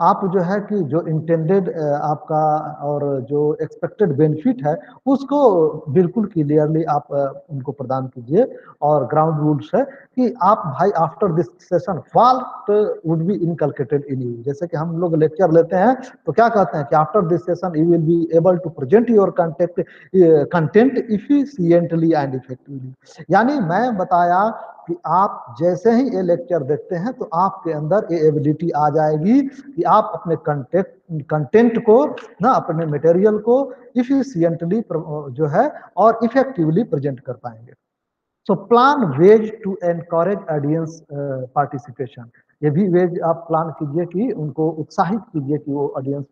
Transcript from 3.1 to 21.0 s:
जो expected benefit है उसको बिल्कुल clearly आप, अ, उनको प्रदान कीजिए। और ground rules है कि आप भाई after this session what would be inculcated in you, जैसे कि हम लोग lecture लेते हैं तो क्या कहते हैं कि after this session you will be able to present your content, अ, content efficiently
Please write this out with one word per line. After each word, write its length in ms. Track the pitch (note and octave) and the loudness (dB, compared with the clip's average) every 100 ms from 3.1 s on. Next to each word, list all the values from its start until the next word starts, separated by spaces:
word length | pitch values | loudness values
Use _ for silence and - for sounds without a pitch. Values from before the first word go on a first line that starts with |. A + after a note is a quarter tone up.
| C#3 | -4
जो 360 | A#2+ D3 D3 D#3 | -4 -2 0 -2
expected 540 | D#3 - D#3+ - G3 C3+ | -6 -8 -8 -2 0 2
benefit 500 | D#3 D3+ B3+ C3 C#3+ | 0 2 -2 -2 -2
है 120 | F3 - - B3+ | -4 -8 -8 -2
उसको 640 | C4+ C4+ C#4+ C4 F3+ D#3 D#3 - | -2 0 2 4 4 2 -2 -2
बिल्कुल 380 | C#3+ F3 A3+ G3 | 2 2 0 -4
clearly 580 | D#3+ C#3+ D3+ D3+ D#3 | -2 0 2 2 0
आप, 280 | D#3+ D3 - | -2 -4 -2
अ, 300 | C#3+ C#3 C#3+ - | -4 -4 -6 -14
उनको 220 | C#3 B2+ | -12 -10
प्रदान 340 | - B2+ C3 B2+ | -8 -6 -6 -6
कीजिए। 520 | B2+ A#2 F3 C4 - - - | -12 -2 0 0 -4 -20 -4
और 240 | D3 D3 B2+ | 0 2 2
ground 340 | D3+ D#3+ D#3 | 0 2 2
rules 300 | D3+ D3 - | 0 0 0
है 100 | G3+ | -2
कि 500 | C#4 - - - B3 - | -2 -8 -8 -2 -2 2
आप 160 | F3+ G#3+ | 2 2
भाई 320 | F#3 B2+ F#3+ | 0 -2 0
after 400 | E3+ D#3+ - G3+ | 0 -2 0 -2
this 120 | D#3+ D3+ | 0 -4
session 560 | - - F3 - D#3+ - F3+ | -6 -4 -4 -4 -8 -2 2
what 240 | A#3+ C4 B3+ - - G#3 | 4 2 -4 -8 -2 0
would 460 | G#3 - D#3 D#3+ E3 | 0 -4 -4 -2 -2
be 80 | |
inculcated 680 | F#3 E3+ D#3+ D3 C3+ C3 C#3+ C#3+ | -2 -2 -2 -4 -4 -4 -4 -4
in 60 | C3 | -6
you, 220 | B2 A#2+ | -6 -8
जैसे 220 | A#2+ C#3 E3+ | -8 -6 -6
कि 100 | D3+ | -6
हम 220 | E3 E3 | -4 -4
लोग 180 | F3+ D#3+ | -2 2
lecture 340 | D#3 D#3 F3+ | 0 2 4
लेते 260 | E3 D#3 F#3 | 4 4 2
हैं 260 | G#3+ B3+ - - - | 2 2 -4 -14 -4
तो 60 | |
क्या 160 | D3+ A3+ | 2 2
कहते 300 | G#3+ F#3 E3 | 2 0 -2
हैं 80 | D3 | 0
कि 100 | D#3 | 2
after 360 | D#3 G#3+ E3 | 2 0 0
this 100 | E3+ - | 0 -2
session 260 | E3+ F#3 D#3 | -4 -2 0
you 160 | E3+ | 2
will 160 | E3 D#3 | 2 2
be 340 | E3+ E3 E3 | 0 2 2
able 140 | F3+ F3+ | 4 2
to 180 | D#3+ D3+ | -2 -8
present 260 | C3 G3+ A#3+ G#3+ | 2 2 4 4
your 140 | F#3 E3+ | 2 0
content, 400 | E3 D3 F3 - - - - F#3 | -2 -2 -4 -4 -8 -10 0 4
अ, 200 | E3+ D#3 | 6 6
content 480 | C#3 F3 D3+ G#3 C4 | 4 0 2 4 4
efficiently 1160 | - | 2